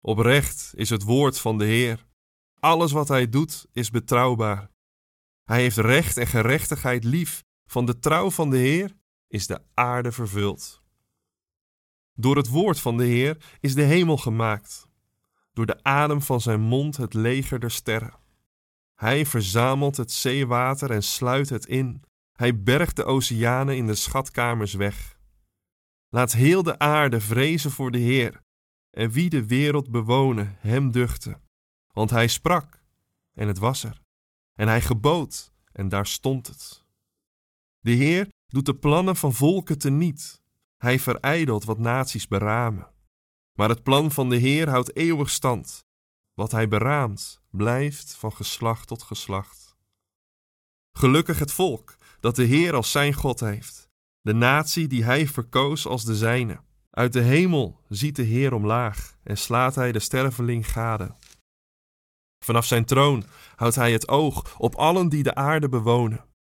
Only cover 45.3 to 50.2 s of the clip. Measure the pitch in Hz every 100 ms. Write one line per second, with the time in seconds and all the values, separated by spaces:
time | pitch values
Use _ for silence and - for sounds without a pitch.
45.3 | - 135 113 - - _ _ _ _ _
46.3 | - 101 110 110 104 117 147 123 101 -
47.3 | - _ 95 107 123 147 143 - - 110
48.3 | 101 101 - 117 113 - 113 - 104 -
49.3 | 95 98 - - _ _ _ _ _